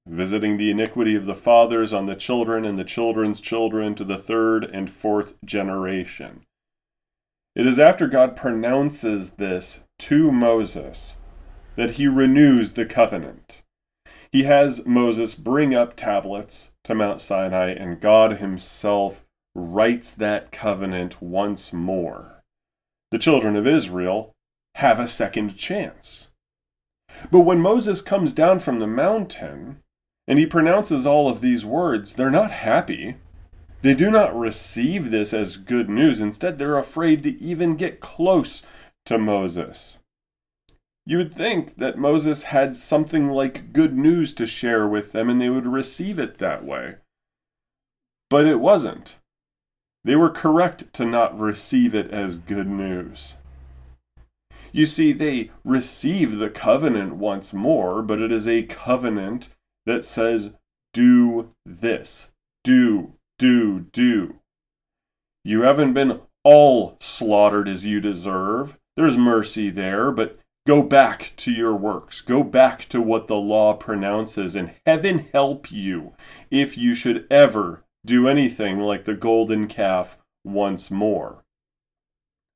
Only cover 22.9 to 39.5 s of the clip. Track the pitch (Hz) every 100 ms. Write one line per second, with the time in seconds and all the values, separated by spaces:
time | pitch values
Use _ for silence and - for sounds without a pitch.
22.9 | _ - 113 165 139 110 104 117 156 92
23.9 | 90 90 101 110 _ _ _ _ - 135
24.9 | 113 120 - 107 120 107 95 - 196 143
25.9 | - - - - _ _ _ _ _ _
26.9 | _ _ - - 180 170 175 180 233 214
27.9 | 180 - 196 160 151 165 185 - 120 107
28.9 | 117 170 220 190 - 76 71 104 139 _
29.9 | _ _ _ - 139 156 170 160 190 -
30.9 | 147 139 147 139 113 123 120 107 151 175
31.9 | 113 101 - 135 151 214 - 110 139 -
32.9 | 78 95 139 - - - - - - 135
33.9 | 135 190 220 196 113 113 107 - 117 127
34.9 | 190 127 110 104 110 98 98 98 123 101
35.9 | 107 151 110 104 104 180 147 143 143 139
36.9 | 165 165 156 147 - 160 165 170 156 185
37.9 | - - - 180 180 127 - - - -
38.9 | _ - 113 107 101 95